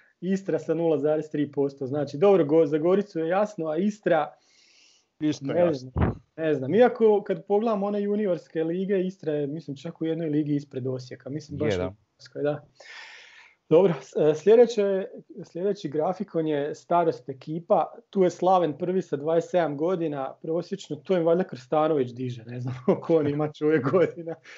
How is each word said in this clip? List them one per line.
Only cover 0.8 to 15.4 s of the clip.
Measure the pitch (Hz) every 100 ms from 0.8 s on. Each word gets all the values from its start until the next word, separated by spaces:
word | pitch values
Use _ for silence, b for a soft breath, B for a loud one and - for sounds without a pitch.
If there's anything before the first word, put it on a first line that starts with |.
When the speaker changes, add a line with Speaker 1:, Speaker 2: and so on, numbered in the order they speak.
| 165 147
Speaker 1:
zarez | 147 156 151
tri | 147 143
posto. | 143 139 139 127
Znači, | 147 139 143
dobro, | 202 190
Go-, | 143 160 156
za | 151
Goricu | 170 196 202 160
je | 160
jasno, | 185 208 - 160
a | 156
Istra, | 208 - 180 160 143 - b b b b b b b -
Speaker 2:
Isto | 151 139 139
Speaker 1:
ne | 160
Speaker 2:
jasno. | 175 135 127
Speaker 1:
znam, | - - - _ -
ne | 160
znam. | 139 131
Iako | 196 247 233 220 208
kad | 202 170 -
pogledam | 208 233 202
one | 202 208
juniorske | 202 208 202 160 - 160
lige, | 160 180 190 196
Istra | 185 190 156
je, | 147 139
mislim, | 160 151 135
čak | 170 -
u |
jednoj | 160 160 160
ligi | 147 147
ispred | 143 147 131 131
Osijeka. | 127 - 113 127
Mislim, | 147 - 143
baš | 113
Speaker 3:
Je, | 92
da. |
Speaker 1:
u | 92
juniorskoj, | 101 _ _ - 139
da. | 147 147 - B B B B B B B B B -
Dobro, | 160 190
s-, | 160 - -
e, | 151
sljedeće, | 151 196 233 233 208 202 190 190 240 - 214